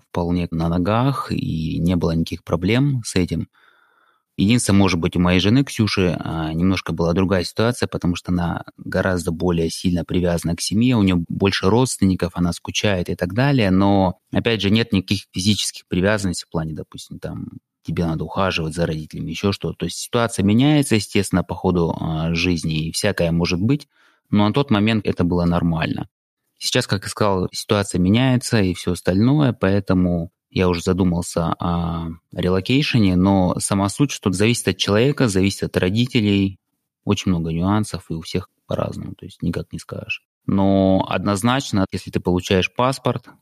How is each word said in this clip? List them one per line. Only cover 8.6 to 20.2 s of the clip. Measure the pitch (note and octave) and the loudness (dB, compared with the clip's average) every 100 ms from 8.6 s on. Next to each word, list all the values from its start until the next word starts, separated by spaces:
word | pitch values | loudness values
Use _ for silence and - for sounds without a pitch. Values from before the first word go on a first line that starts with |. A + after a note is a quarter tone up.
| - - | -8 -16
гораздо | - F#2 F#2+ F2+ E2+ | -6 -2 0 -2 -4
более | D#2+ F2+ E2 E2 | -2 0 0 -2
сильно | - F#2 F2 - | -2 -2 -2 -2
привязана | F2 F2 E2+ E2+ E2 | -2 0 -2 -2 -4
к | |
семье, | - G#2 B2 A#2 | -2 0 2 4
у | |
неё | F#2+ F2+ E2+ | 2 2 -2
больше | - G2 - F#2+ | 0 0 2 2
родственников, | A2+ C3 - F#2+ F#2 E2+ F2 | 2 2 0 0 0 -2 -2
она | F2 | -2
скучает | - - - G#2 F#2 E2+ | -4 -8 -4 -2 0 -2
и | E2+ | -4
так | F2+ | -4
далее, | G2+ C#3 C3+ G2 | 0 2 2 2
но, | F#2+ G2 G2 F#2 - _ | 4 4 4 2 -2 _
опять | - A#2+ A2 | -2 0 0
же, | G2 | 2
нет | A2 A2+ | 2 2
никаких | F#2+ - G2 - | 0 0 -4 -6
физических | F2+ G2 G2 - - - | -4 0 0 -2 -8 -6
привязанностей | F2 G2 G#2+ F#2+ E2 - | 0 2 2 -2 -6 -6
в | |
плане, | E2+ D#2+ | -6 -6
допустим, | D2+ - - - D#2+ | -8 -14 -16 -18 -12
там, | D#2+ D#2+ - - _ _ - | -12 -10 -12 -16 _ _ -8
тебе | E2 E2 | -4 -2
надо | D#2+ | -2
ухаживать | E2 G2 F#2+ E2 D#2+ | -4 -2 -2 -2 -4
за | E2+ E2 | -2 -4
родителями, | D#2 D2+ D#2+ D#2 | -4 -8 -10 -10
ещё | E2 G2 | -4 -2
что-то. | - E2 - | -2 -6 -6
То | F2+ | -8
есть | - | -8
ситуация | - A#2+ | -4 -2